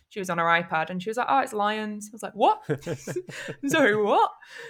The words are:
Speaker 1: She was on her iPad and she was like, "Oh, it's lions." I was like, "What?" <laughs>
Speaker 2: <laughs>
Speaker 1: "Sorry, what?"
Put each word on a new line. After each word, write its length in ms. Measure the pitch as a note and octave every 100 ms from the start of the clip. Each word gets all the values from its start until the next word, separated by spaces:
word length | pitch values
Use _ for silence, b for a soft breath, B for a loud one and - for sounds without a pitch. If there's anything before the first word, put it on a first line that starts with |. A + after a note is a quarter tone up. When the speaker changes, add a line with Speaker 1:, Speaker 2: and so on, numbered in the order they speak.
| _
Speaker 1:
She 100 | G#3
was 80 | F3+
on 80 | E3+
her 60 |
iPad 460 | E3 E3+ F3 D#3+ D#3+
and 120 | F#3
she 60 | G3
was 60 | A#3
like, 100 | -
"Oh, 80 | C4+
it's 160 | C4
lions." 560 | G#3+ G#3 G#3+ G#3+ G#3 G#3
I 0 |
was 100 | A3
like, 120 | A3+
"What?" 280 | G3+ D#4 G#4+ -
<laughs> 300 | C3 E3+ C#3+ - F4+ -
Speaker 2:
<laughs> 380 | - - - C#4
Speaker 1:
"Sorry, 300 | D#4 C4 G#3+
what?" 340 | G#3 E4+ A4+ - B B